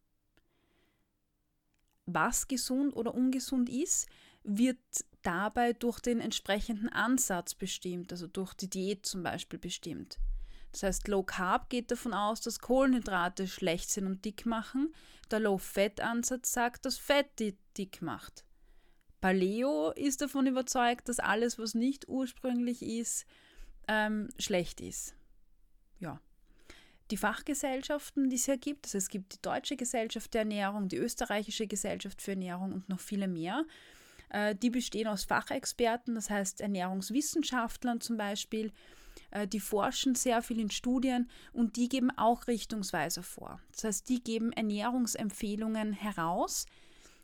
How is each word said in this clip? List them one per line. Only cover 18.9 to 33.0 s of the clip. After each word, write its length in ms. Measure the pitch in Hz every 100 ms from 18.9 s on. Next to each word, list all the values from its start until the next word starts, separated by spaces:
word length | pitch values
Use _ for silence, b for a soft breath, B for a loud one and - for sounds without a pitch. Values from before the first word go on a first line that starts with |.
| _ - -
Paleo 720 | 185 190 185 214 262 302 320
ist 320 | - 277 262
davon 240 | 285 269 262
überzeugt, 640 | 254 247 269 240 247 -
dass 100 | 240
alles, 400 | - 208 233 -
was 160 | 220
nicht 340 | 226 247 277 -
ursprünglich 720 | 262 254 - 262 240 240 240
ist, 440 | - 226 233 - - b b b b b -
ähm, 420 | 214 214 214 208 -
schlecht 420 | - 185 165 -
ist. 340 | 87 - - - - - - - - - _ -
Ja. 240 | 170 143 - _ - B B B B B B
Die 60 | 214
Fachgesellschaften, 1120 | 214 226 - 277 285 262 269 294 - - 269
die 60 | 254
es 80 |
hier 140 | 254 269
gibt, 280 | 285 285 -
also 120 | 202
es 100 | 190
gibt 240 | 202 190
die 100 | -
Deutsche 340 | - - - 277
Gesellschaft 580 | 247 247 220 220 -
der 80 | 240
Ernährung, 460 | 214 208 196 208 190
die 100 | 127
Österreichische 680 | 233 - 247 208 214 - 208
Gesellschaft 560 | 208 202 185 196 -
für 100 | -
Ernährung 400 | 196 180 175 190
und 160 | 185 185
noch 120 | 185